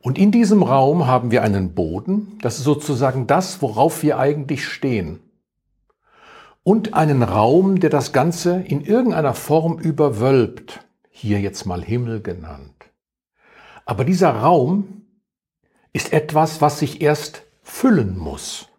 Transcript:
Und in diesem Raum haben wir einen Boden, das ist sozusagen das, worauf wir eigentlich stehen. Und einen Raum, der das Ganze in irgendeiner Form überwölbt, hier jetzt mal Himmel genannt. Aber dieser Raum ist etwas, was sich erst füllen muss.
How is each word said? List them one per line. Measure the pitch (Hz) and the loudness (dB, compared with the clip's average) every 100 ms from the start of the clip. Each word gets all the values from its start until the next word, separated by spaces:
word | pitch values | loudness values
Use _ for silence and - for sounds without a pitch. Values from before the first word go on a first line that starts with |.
Und | - 139 | -4 2
in | 196 | 4
diesem | 233 220 208 | 4 4 4
Raum | 139 135 135 160 131 | 4 4 4 2 4
haben | 127 120 | 2 2
wir | 113 | 2
einen | 110 98 92 | 2 0 -2
Boden, | 82 82 87 139 196 208 - | -2 -4 -4 -4 -4 -4 -6
das | 120 - | -6 -4
ist | |
sozusagen | 135 147 - 131 135 131 117 | 0 0 -2 0 0 -2 0
das, | 147 185 - | 0 0 -4
worauf | 135 110 151 165 | -6 2 0 2
wir | 151 - | -2 2
eigentlich | 135 147 139 151 - | 0 0 -4 -6 -8
stehen. | - 135 117 82 80 _ _ _ _ _ _ _ _ _ _ - - - _ | -6 -4 -2 -4 -10 _ _ _ _ _ _ _ _ _ _ -20 -20 -20 _
Und | - 220 220 | 0 0 0
einen | - 160 139 | -2 0 2
Raum, | 117 95 113 160 190 190 | 0 2 4 4 4 2
der | 160 | 2
das | 143 120 | 0 0
Ganze | 135 151 170 180 180 180 | 0 0 0 -2 -2 -2
in | 143 | -6
irgendeiner | 147 220 247 165 147 | 0 0 2 0 -2
Form | 120 - 156 165 160 | -4 0 0 0 -2
überwölbt, | 165 151 147 107 123 135 117 - - - _ _ _ | -4 0 0 2 2 4 2 -2 -18 -20 _ _ _
hier | _ 107 101 | _ -4 -2
jetzt | 98 - 95 | -2 -6 -8
mal | 87 | -8
Himmel | 87 120 120 113 | -4 -4 -4 -8
genannt. | 98 87 80 69 69 _ _ _ _ _ _ _ _ _ - - | -8 -12 -14 -18 -20 _ _ _ _ _ _ _ _ _ -20 -20
Aber | - 104 | -8 -4
dieser | 127 185 175 | 0 4 4
Raum | 113 127 175 127 190 196 - _ _ _ _ _ _ _ _ _ | 4 4 4 4 0 -4 -12 _ _ _ _ _ _ _ _ _
ist | - - | -8 0
etwas, | 160 151 151 156 - | -2 0 0 0 0
was | 147 147 | -2 0
sich | 143 - | -6 -2
erst | 147 147 - - _ _ | 0 0 -4 -16 _ _
füllen | - - 262 202 104 90 | -20 -2 2 2 2 -4
muss. | 80 71 - - - | -8 -10 -12 -14 -18